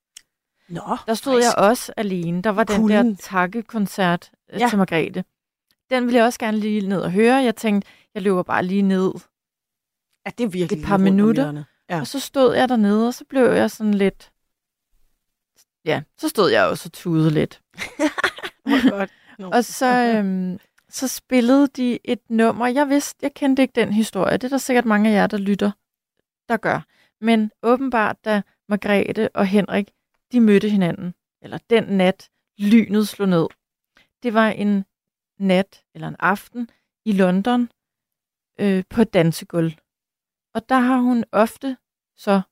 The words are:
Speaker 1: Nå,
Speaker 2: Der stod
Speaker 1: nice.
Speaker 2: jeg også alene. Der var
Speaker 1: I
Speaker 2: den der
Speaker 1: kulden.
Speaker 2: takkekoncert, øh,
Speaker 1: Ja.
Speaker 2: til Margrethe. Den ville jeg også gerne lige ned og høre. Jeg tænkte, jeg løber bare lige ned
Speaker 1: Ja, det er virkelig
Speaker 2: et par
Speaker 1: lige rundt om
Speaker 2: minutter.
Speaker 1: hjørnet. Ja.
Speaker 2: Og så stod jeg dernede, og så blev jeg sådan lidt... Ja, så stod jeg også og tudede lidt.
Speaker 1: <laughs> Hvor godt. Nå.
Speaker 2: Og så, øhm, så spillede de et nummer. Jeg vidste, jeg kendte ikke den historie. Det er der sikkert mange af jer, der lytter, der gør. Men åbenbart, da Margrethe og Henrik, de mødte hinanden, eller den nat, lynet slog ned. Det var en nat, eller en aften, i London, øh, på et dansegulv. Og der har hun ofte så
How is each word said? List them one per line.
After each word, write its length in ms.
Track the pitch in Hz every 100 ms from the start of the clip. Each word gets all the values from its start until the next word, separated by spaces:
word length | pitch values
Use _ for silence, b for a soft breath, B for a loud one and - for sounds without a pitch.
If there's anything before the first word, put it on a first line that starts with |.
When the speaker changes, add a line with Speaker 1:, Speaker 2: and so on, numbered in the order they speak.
| _ - - _ _ _ -
Speaker 1:
Nå, 280 | 170 - 240 -
Speaker 2:
Der 80 |
stod 220 | 220 - 254
Speaker 1:
nice. 120 | 240 -
Speaker 2:
jeg 100 | 196
også 240 | 247 - -
alene. 460 | 214 185 170 175
Der 80 | 220
var 120 | 196
Speaker 1:
I 20 |
Speaker 2:
den 100 | 220
der 60 | 208
Speaker 1:
kulden. 360 | 220 208 240 190
Speaker 2:
takkekoncert, 1120 | - 196 180 220 220 226 202 - 185 175 - _ _
øh, 80 | -
Speaker 1:
Ja. 80 | 240
Speaker 2:
til 100 | 208
Margrethe. 460 | 185 165 - 185 185 _ _ _ _ _ _
Den 140 | 254
ville 120 | 247 247
jeg 80 | 226
også 120 | 240
gerne 200 | 233 214
lige 300 | 214 214 196
ned 120 | 196
og 100 | -
høre. 220 | 180 226
Jeg 220 | 262 262 220
tænkte, 340 | 226 202 b b b
jeg 80 | -
løber 200 | 196 185
bare 200 | 175 -
lige 180 | 180 196
ned 300 | 196 190 190 - - _ _ _ _ _ _ _ _ _ -
Speaker 1:
Ja, 40 | -
det 60 |
er 40 | 240
virkelig 320 | 180 170 156
Speaker 2:
et 60 | 151
par 100 | 202
Speaker 1:
lige 100 | 190
rundt 40 |
om 40 | 196
Speaker 2:
minutter. 260 | 208 226
Speaker 1:
hjørnet. 220 | 262 147 147 _ -
Ja. 100 | 175
Speaker 2:
Og 60 | 240
så 140 | 277
stod 340 | - 285 254 -
jeg 120 | 254
dernede, 400 | 247 208 208 233
og 60 |
så 100 | 247 -
blev 140 | 269
jeg 260 | 240 - 220
sådan 240 | - 214
lidt... 380 | 202 196 - - _ _ _ _ _ _ _ _ _ _ _ _ _ _ _
Ja, 180 | - 139 147 _
så 100 | 311
stod 220 | - 175
jeg 160 | 110 92
også 220 | 170 -
og 40 |
tudede 380 | - 185 160 160
lidt. 320 | 151 151 - _ - - - 294
Speaker 1:
<laughs> 500 | - - - - -
Hvor 260 | - 277 240
godt. 200 | 202 196 b b -
Nå. 120 | 190
Speaker 2:
Og 140 | 202
så, 220 | 233 - 254 247 240 220
øhm, 420 | 196 185 185 180 _ _ _
så 200 | - 254
spillede 580 | - - 254 233 269 285
de 320 | - 247 240
et 160 | - 240 -
nummer. 360 | 220 226 202 247
Jeg 220 | 247 294
vidste, 300 | 285 - -
jeg 120 | 277
kendte 280 | - 285 269
ikke 180 | 262 -
den 120 | 220
historie. 400 | 208 220 196 - -
Det 80 |
er 40 | 254
der 100 | 269
sikkert 260 | - 247
mange 260 | 240 208 214
af 40 |
jer, 120 | 208 185
der 120 | 208
lytter, 320 | 196 202 202 202 _ _ _ _ _ _ -
der 80 | 226
gør. 240 | 175 - 160 _ _ _
Men 300 | 220 226 214 -
åbenbart, 600 | 220 247 269 247 208 -
da 180 | - 208 196 _ -
Margrethe 600 | 202 - 202 - - 220
og 120 | - 196
Henrik, 440 | 202 190 196 202 _ _ _ _
de 80 | 247
mødte 280 | 220 202 208
hinanden, 460 | 208 175 - 180 - _ _
eller 160 | - 156 -
den 140 | 226
nat, 440 | - 196 185 190 - _ _ -
lynet 500 | 202 226 214 208 208
slog 200 | - 196
ned. 180 | 175 160 - _ _ _ _ b _
Det 120 | 247
var 140 | 214 220
en 360 | - 208 202 196 _ _ _ _ -
nat, 460 | 196 185 196 _ _
eller 140 | 165 160
en 80 | 151
aften, 520 | 170 202 - 240 233 _ _ _
i 80 | -
London, 560 | 196 185 185 196 247 240 _ _ _ _ _ _ _ _ -
øh, 240 | 202 190 190
på 120 | -
et 120 | 226
dansegulv. 580 | 196 165 160 196 170 165 156 _ _ _ _ _ _ _
Og 140 | 226 -
der 100 | 262
har 180 | 247 262
hun 260 | 247 240 220
ofte 440 | 196 220 - 269 254 _ _ _ _
så 240 | - 196 190